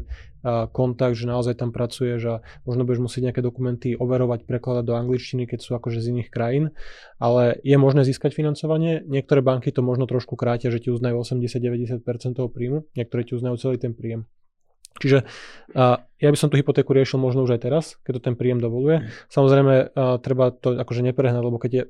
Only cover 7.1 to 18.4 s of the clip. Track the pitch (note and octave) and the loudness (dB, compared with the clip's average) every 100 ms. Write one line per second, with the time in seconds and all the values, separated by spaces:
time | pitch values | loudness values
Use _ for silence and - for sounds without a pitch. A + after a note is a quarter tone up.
7.1 | - A#2 B2 B2 - C3+ C#3 C3+ C#3+ C3 | -4 2 4 4 2 4 6 6 4 2
8.1 | B2+ D3 D3+ D3+ D3 D#3 D#3+ E3 D#3+ E3+ | 0 -2 -2 -4 -2 -2 0 0 -2 -2
9.1 | C3+ C3 C#3+ C3 C3 B2+ C3 B2+ B2 B2+ | -4 2 4 4 0 -2 -2 0 0 0
10.1 | B2+ - B2 A#2 A#2+ B2 A#2 B2 A#2+ B2 | -2 -4 -4 -2 -2 -2 -4 -2 -2 -2
11.1 | A#2+ A#2 B2+ A#2+ B2+ A#2+ A#2+ A#2+ B2 - | -2 -2 -4 -2 -2 -2 -2 -4 -6 -6
12.1 | A#2 B2+ B2 B2 A#2 A#2+ D3 D#3 - A#2 | -6 -6 -4 -6 -4 -4 -4 -6 -8 -6
13.1 | B2 A#2 B2 B2 B2 C3+ B2 A#2+ A#2 A2+ | -4 -4 -4 -4 -4 -2 -2 -4 -6 -8
14.1 | A2+ A2+ _ _ _ _ _ - - C#3 | -8 -10 _ _ _ _ _ -20 -4 4
15.1 | C3+ - - - - - C3+ B2+ A#2+ - | 4 2 -12 -20 -20 -8 2 4 2 -2
16.1 | - D3 D3 D3 C#3+ D3 C#3+ C3+ C3+ C3 | 0 2 4 2 2 2 0 2 2 2
17.1 | C3 C3 C3 B2+ A#2+ B2 D3+ - - - | 0 0 0 0 0 0 -2 -2 -14 -8
18.1 | B2 C3 A#2+ | -6 -4 -2